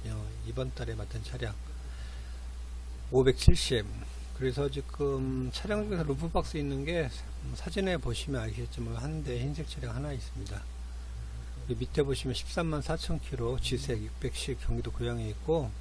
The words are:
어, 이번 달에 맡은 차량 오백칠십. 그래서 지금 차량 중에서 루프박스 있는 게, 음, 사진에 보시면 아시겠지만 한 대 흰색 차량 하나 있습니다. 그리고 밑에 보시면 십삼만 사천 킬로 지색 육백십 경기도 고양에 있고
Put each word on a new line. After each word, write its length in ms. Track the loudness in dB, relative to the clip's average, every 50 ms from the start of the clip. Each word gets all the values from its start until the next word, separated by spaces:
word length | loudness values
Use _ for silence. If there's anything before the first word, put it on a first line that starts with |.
| -4
어, 240 | -4 -4 -4 -4 -4 -6 -6 -6 -4
이번 260 | -2 -2 -2 -2 -2
달에 220 | -4 -4 -4 -4
맡은 280 | -4 -4 -4 -4 -6 -6
차량 300 | -6 -4 -4 -4 -4 -4 -4 -6 -8 -8 -8 -8 -8 -8 -6 -8 -8 -8 -8 -8 -8 -8 -8 -8 -8 -8 -8 -8 -6 -6 -8 -6 -8 -8 -8 -6 4
오백칠십. 760 | 6 8 8 8 6 10 12 10 12 12 8 2 2 2 0 -2 -6 -6 -8 -8 -8 -8 -8 -8 -6
그래서 320 | 0 0 0 2 2 0 0
지금 840 | 0 -2 -6 -4 -2 0 0 2 2 2 0 0 0 0 0 -2 -2
차량 340 | -4 -2 0 0 0 0 0
중에서 140 | 0 0
루프박스 560 | 2 0 0 0 0 2 2 2 2 2 0 0
있는 260 | 0 0 0 0 0
게, 240 | 0 2 2 2 0 -2 -6 -8 -6 -6 -6 -4
음, 100 | -4 -4
사진에 420 | -4 -4 -2 0 2 2 2 2 2
보시면 440 | 2 0 0 0 0 0 0 0
아시겠지만 540 | 0 0 -2 -2 -4 -4 -4 -4 -4 -2 -2
한 280 | -2 -2 -2 -2 -2 -2
대 160 | 0 0 0
흰색 300 | 0 0 0 -2 -4 -4
차량 260 | -4 -4 -4 -2 -2
하나 160 | -2 -2 -2
있습니다. 520 | -2 -4 -4 -4 -6 -6 -6 -4 -6 -6 -6 -6 -8 -8 -8 -8 -8 -8 -8 -6 -6 -6 -6 -6 -8 -8 -8 -8 -8 -6 -4 -2
그리고 120 | -2 -2
밑에 220 | -2 -2 2 2
보시면 320 | 2 4 2 0 0 -2 -2
십삼만 480 | -2 -2 -2 0 0 0 2 0 -2
사천 380 | 0 -2 -2 -2 0 0 0 0
킬로 400 | 0 -4 -2 -2 0 0 2 0
지색 420 | 2 2 0 0 0 0 -2 -2
육백십 640 | -2 -4 -6 -4 -4 -4 -2 -2 -2 -2 -4 0 2
경기도 260 | 2 2 2 0 -2
고양에 380 | -2 -2 0 0 0 -2 -2 -2
있고 400 | -4 -4 2 2 4 4 4 0 -4 -4